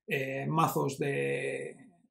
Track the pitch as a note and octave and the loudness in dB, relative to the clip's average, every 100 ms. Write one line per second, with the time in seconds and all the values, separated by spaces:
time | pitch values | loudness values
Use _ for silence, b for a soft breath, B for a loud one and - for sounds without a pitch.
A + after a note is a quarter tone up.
0 | - C#3 C3+ C3+ C#3 D#3+ D#3+ D#3+ C#3 - | -4 -2 -2 -2 0 4 4 4 0 0
1 | C#3+ C#3 C#3 C#3 C3+ C3+ C#3+ - - - | 0 0 0 0 -2 -4 -8 -12 -20 -20
2 | _ | _